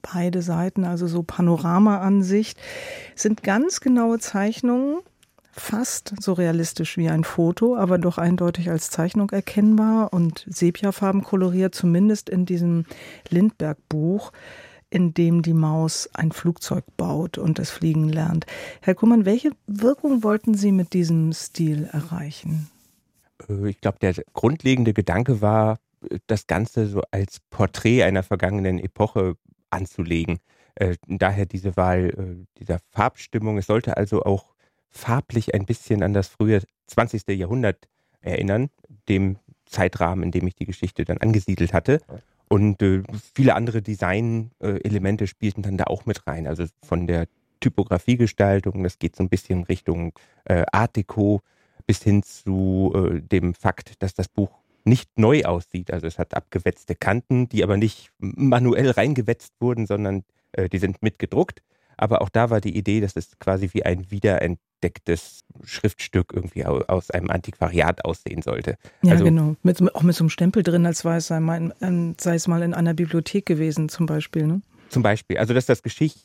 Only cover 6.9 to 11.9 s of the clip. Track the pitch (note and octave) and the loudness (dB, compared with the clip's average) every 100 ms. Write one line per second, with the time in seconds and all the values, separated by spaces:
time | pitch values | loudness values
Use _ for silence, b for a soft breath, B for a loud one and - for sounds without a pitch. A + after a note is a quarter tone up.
6.9 | - E3 D#3+ D#3+ - E3+ F3 A#3 A#3+ F#3 | -2 0 0 -2 0 0 2 0 2 2
7.9 | F3+ F3 - E3+ F3+ F3 F3 F3 D#3+ - | 2 0 0 0 2 0 -2 -4 -4 -4
8.9 | - E3+ G#3+ G3+ G3 - - G#3+ G#3+ A3 | -4 -2 0 0 -2 -2 2 4 4 4
9.9 | A3 G#3+ F3+ E3+ D#3+ - F3 F3 - G3+ | 2 2 2 0 -2 -10 0 0 2 -2
10.9 | - G3 G3 - F#3+ F#3 F3+ F#3+ - F3 | 0 0 0 0 0 0 2 0 0 2